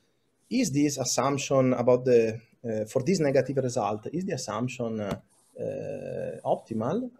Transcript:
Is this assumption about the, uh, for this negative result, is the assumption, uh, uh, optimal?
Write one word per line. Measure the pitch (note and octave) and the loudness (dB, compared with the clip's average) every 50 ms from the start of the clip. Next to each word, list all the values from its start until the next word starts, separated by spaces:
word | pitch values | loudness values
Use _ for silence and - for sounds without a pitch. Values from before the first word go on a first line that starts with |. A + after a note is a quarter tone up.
| _ _ _ _ _ _ _ _ _ - | _ _ _ _ _ _ _ _ _ -4
Is | A3 B3+ B3 D#3+ C3 | -2 0 0 2 2
this | D3 D3 D3 C3+ C3 | 2 2 2 2 0
assumption | B2 - - - A#2+ C#3 C#3+ C3 - - C#3 C3+ C3 B2+ B2+ | -2 -2 0 0 2 2 0 0 0 2 4 4 4 4 4
about | A#2+ A#2+ B2+ B2 B2+ C3 | 4 4 4 4 4 6
the, | C3 B2 A#2 A2+ A2 A2 A2+ - _ _ _ - A#2 | 6 6 6 6 4 0 -4 -10 _ _ _ -6 -4
uh, | A2 G#2+ G#2+ | -4 -4 -4
for | - - B2+ A#2+ | -2 -2 -2 0
this | E3+ G3 D#3+ | 2 2 2
negative | D#3 C#3 C3+ C3+ C3 - C3+ | 2 2 2 2 2 2 0
result, | C#3 B2+ B2 A#2+ B2+ G#2 G2+ G#2+ G#2 - - - | -2 -2 0 0 0 0 0 -2 -4 -6 -6 -6
is | E3+ F#3+ | -6 -4
the | G3+ D#3+ | -4 -6
assumption, | - - G#2+ G2+ A2 B2 B2+ - - A#2 A2+ A2 G#2+ | -6 -6 -6 -4 -4 -4 -4 -4 -4 -6 -4 -4 -4
uh, | G#2 G2 F#2+ - - _ _ _ _ _ - - | -4 -4 -6 -8 -10 _ _ _ _ _ -12 -8
uh, | A2+ G#2+ G2 G2+ G#2 G2+ G#2 G2 F#2+ F#2 F2+ F2+ F2 E2+ E2 - - | -6 -6 -6 -6 -8 -8 -8 -8 -8 -8 -8 -8 -8 -8 -8 -8 -4
optimal? | C3 - - - - A2+ A2 A2+ C3 F3 A#3+ B3+ A#3+ - _ | -4 -4 -4 -4 -6 -4 -4 -2 -2 -2 -4 -6 -8 -10 _